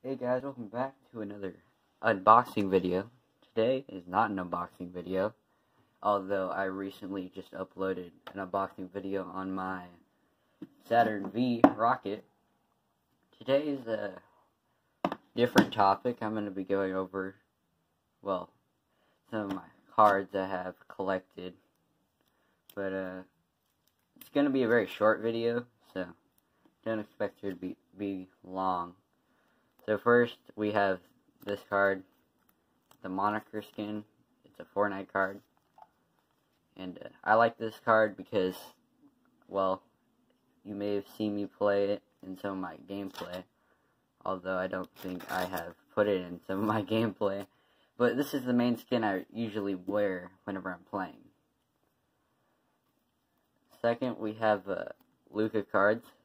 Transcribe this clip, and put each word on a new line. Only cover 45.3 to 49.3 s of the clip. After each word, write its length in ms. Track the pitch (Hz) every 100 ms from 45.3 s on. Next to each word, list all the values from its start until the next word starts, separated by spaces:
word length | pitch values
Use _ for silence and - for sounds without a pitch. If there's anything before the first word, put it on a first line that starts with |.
I 140 | 92 92
have 280 | 92 85 85 _ -
put 120 | 104
it 140 | 95
in 180 | 90 87 -
some 140 | 95
of 60 | 104
my 160 | 110
<laughs> 0 |
gameplay. 640 | 98 110 113 92 101 98 101 _ _ _ _ _
But 180 | 120 117
this 200 | 143 143
is 80 |
the 100 | 123
main 240 | 123 120 117
skin 260 | - 123
I 220 | 110 95 -